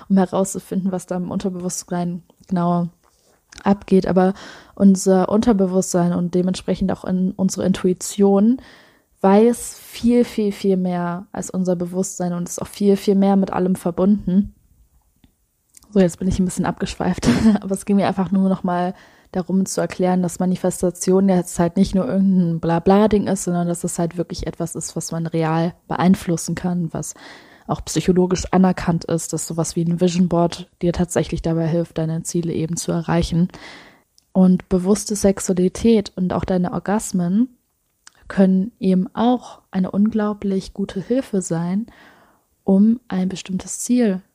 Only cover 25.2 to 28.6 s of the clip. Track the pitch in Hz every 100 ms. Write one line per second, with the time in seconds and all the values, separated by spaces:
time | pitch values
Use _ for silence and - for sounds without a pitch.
25.2 | 165 165 156 165 165 - - - 175 196
26.2 | - 165 - 165 180 180 160 - 156 -
27.2 | - - - - - 151 - - - 180
28.2 | 180 185 - 190